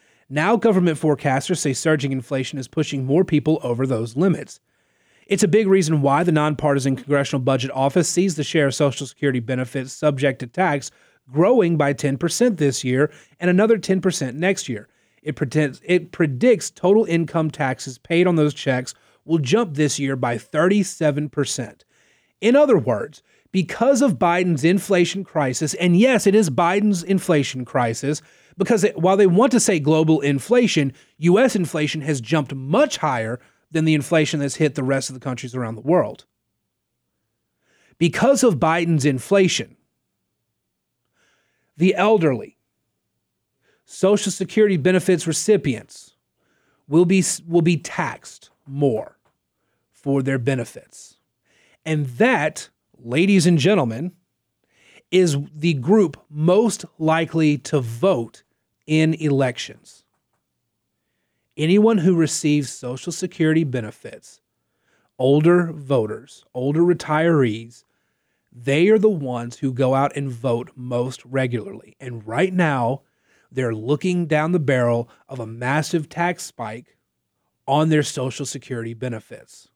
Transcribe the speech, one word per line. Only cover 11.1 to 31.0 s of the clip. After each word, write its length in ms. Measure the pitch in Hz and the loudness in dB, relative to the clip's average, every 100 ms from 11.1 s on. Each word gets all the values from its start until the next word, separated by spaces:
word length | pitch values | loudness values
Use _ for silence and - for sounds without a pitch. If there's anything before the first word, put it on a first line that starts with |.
| _ _ | _ _
growing 460 | 135 190 254 175 160 | 2 4 4 4 2
by 160 | 143 | 0
ten 240 | 143 143 135 | 0 -2 -2
percent 400 | 170 - 247 175 | -4 0 0 2
this 260 | 143 127 | -2 -2
year 300 | 127 127 151 - _ - | -2 0 0 -4 _ -6
and 120 | 175 | 0
another 260 | 180 220 220 | 2 4 2
ten 240 | - 190 | 0 0
percent 380 | 185 - 131 135 | 0 -2 -6 -4
next 320 | 180 190 - | -2 -2 -6
year. 180 | 107 - _ _ _ | -10 -12 _ _ _
It 140 | 151 139 | -10 -6
pretends, 440 | 139 151 147 - | -2 0 -2 -4
it 260 | - 180 165 | -2 -2 -2
predicts 580 | - 160 127 247 202 - | -2 -2 2 2 2 0
total 360 | - 180 214 | -2 2 2
income 440 | 202 165 160 170 160 | 2 0 -2 -2 -2
taxes 480 | - 139 127 - 127 | -2 -4 -4 -10 -14
paid 300 | - 170 185 | -2 0 2
on 80 | |
those 200 | 165 151 | 2 0
checks 380 | 143 139 131 123 - _ _ | 0 -4 -4 -4 -14 _ _
will 140 | - 160 | -4 -2
jump 360 | 127 214 240 | 2 0 0
this 260 | 143 151 - | -2 -2 -2
year 160 | 139 135 | -4 -2
by 200 | 123 117 | -4 -4
thirty-seven 920 | - 151 180 208 190 - 156 147 147 | -4 0 2 2 0 -2 -2 0 -4
percent. 560 | - 139 - 117 - _ _ _ _ _ _ | -4 -4 -6 -10 -14 _ _ _ _ _ _
In 160 | 214 277 | 2 4
other 220 | 294 196 | 4 4
words, 440 | 123 107 - - _ _ _ | 2 -2 -4 -14 _ _ _
because 500 | 185 - - 240 262 | -4 -2 0 2 4
of 160 | 269 143 | 2 2
Biden's 460 | 175 175 185 156 | 0 2 0 0
inflation 580 | 160 190 196 185 170 196 | 2 2 2 2 2 -2
crisis, 520 | 185 160 135 120 156 | -6 -2 -2 -2 -4
and 220 | - 180 175 | 0 2 4
yes, 300 | 247 233 202 | 4 4 4
it 80 | |
is 160 | 208 180 | 4 2
Biden's 540 | 127 170 196 208 185 | 2 0 2 0 0
inflation 600 | 165 196 185 151 139 131 | -2 -2 2 0 0 -6
crisis, 560 | 123 135 120 113 139 151 - _ _ - | -6 -2 -2 -2 -4 -6 -10 _ _ -4
because 240 | 190 220 | 0 2
it, 160 | 202 - | 0 2
while 180 | 180 196 | 2 4
they 120 | 196 | 4
want 240 | 175 254 | 4 4
to 80 | 247 | 2
say 180 | - 175 | 2 2
global 420 | 143 156 156 156 | 2 2 4 2
inflation, 720 | 143 139 - 247 233 - 139 - | 2 -2 0 2 2 2 -2 -4